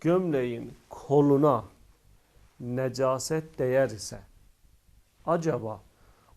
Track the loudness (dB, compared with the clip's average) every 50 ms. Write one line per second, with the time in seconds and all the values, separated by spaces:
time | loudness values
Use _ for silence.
0 | 0 2 2 2 2 0 0 0 0 -2 -4 -6 -8 -12 -14 -18 _ -20 -18 -12
1 | -2 2 4 6 6 6 6 6 6 4 4 2 -2 -6 -16 _ -20 _ _ _
2 | _ _ _ _ _ _ _ _ _ _ _ -14 -10 -6 -4 -4 -4 -4 -2 0
3 | 0 0 0 -2 -4 -4 -4 -6 -6 -8 -6 -4 -2 0 2 2 2 0 -2 -8
4 | -12 -14 -14 -16 -18 -20 -20 -20 _ _ _ _ _ _ _ _ _ _ _ _
5 | _ _ _ _ -4 -2 -2 -2 0 -2 -4 -4 -4 -8 -10 -12 -16 _ _ _
6 | _ _ _ _ _ _ _